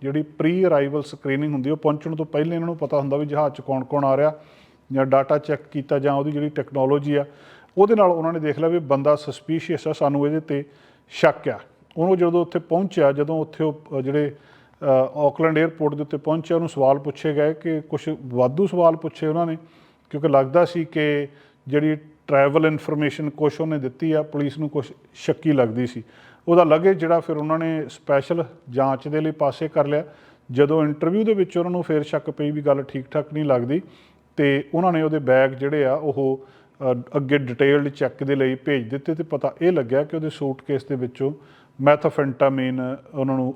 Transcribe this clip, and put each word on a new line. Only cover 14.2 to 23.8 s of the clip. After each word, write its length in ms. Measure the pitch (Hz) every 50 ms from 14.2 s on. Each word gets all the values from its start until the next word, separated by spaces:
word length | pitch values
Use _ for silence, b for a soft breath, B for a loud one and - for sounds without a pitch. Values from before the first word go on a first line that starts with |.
| 147 143 143 b b b b b b b b - -
ਅ, 20 | 143 131 131 131 127 -
ਆਕਲੈਂਡ 420 | 147 147 143 139 - 160 160 160
에ਅਰਪੋਰਟ 380 | 151 160 160 160 - 156 147 147
ਦੇ 60 | 147
ਉੱਤੇ 160 | 151 143 -
ਪਹੁੰਚਿਆ, 400 | 143 143 156 156 165 160 - 170
ਉਹਨੂੰ 120 | 165 170 156
ਸਵਾਲ 300 | - 143 135 131 139 143
ਪੁੱਛੇ 340 | 139 147 139 - - 160 147
ਗਏ 200 | 147 147 156 160
ਕਿ 280 | 156 - 170 160 151
ਕੁਛ 280 | 151 - 160 143 - 160 156 - 139
ਵਾਧੂ 420 | 127 123 123 123 127 139 165 202
ਸਵਾਲ 280 | 185 190 180 170 165 165
ਪੁੱਛੇ 320 | 160 - 156 - - 160
ਉਹਨਾਂ 180 | 156 156 170 170
ਨੇ, 120 | 165 160 160 - b b b b b b b b -
ਕਿਉਂਕਿ 180 | - 147 147
ਲੱਗਦਾ 380 | 160 139 135 135 131 135 175 175
ਸੀ 200 | 170 - 175 160
ਕਿ 420 | 156 - 165 151 151 147 147 143 139 b b b b b b b
ਜਿਹੜੀ 300 | 131 135 147 151 156 156 147 - - - _ _
ਟਰੈਵਲ 380 | - 147 139 139 139 139 156 156
ਇਨਫਰਮੇਸ਼ਨ 640 | 156 156 143 - - 156 147 151 143 - - 156 147
ਕੁਛ 320 | 143 - 151 147 151 -
ਉਹਨੇ 160 | 165 160 156
ਦਿੱਤੀ 340 | 147